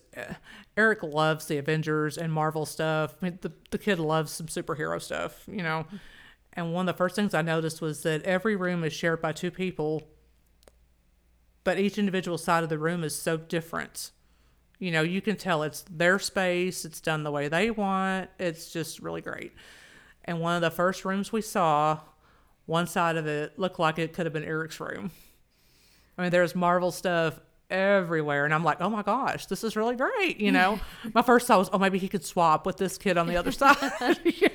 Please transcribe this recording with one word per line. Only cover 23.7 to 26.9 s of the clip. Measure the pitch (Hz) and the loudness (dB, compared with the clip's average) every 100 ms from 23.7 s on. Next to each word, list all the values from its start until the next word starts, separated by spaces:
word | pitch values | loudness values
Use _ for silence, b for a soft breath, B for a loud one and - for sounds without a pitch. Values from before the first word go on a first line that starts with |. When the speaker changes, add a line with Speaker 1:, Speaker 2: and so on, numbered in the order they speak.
| 180 | 0
Speaker 1:
like | 160 165 | 0 0
it | 160 | -4
could | 160 165 | -2 -4
have | |
been | 151 | -4
Eric's | 151 160 160 - | -4 -6 -6 -8
room. | - - 196 b b b _ b b b b b b - | -10 -8 -10 b b b _ b b b b b b -4
I | |
mean, | 180 | 2
there's | 175 175 | 4 4
Marvel | 180 175 180 180 | 4 4 4 2